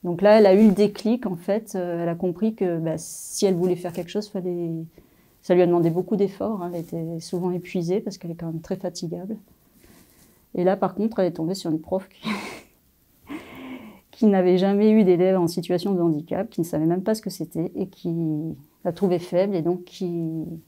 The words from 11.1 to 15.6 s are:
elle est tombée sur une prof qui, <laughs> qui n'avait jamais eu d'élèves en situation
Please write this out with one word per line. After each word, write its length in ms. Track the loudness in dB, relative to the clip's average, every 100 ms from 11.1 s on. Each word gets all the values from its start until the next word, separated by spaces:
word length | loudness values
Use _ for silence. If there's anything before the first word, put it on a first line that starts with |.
| 0
elle 80 | -2
est 40 |
tombée 220 | -2 -6
sur 160 | -6 -4
une 120 | -4
prof 260 | -2 -6 -6
qui, 220 | _ -8
<laughs> 1040 | -6 -8 -16 -20 _ _ _ _ _ _ -14 -14 -18 -16 -16 -18 -20 _
qui 140 | 2 4
n'avait 320 | 6 6 4
jamais 320 | 4 4 6
eu 140 | 6
d'élèves 340 | 6 6 6 4
en 100 | 2
situation 460 | 0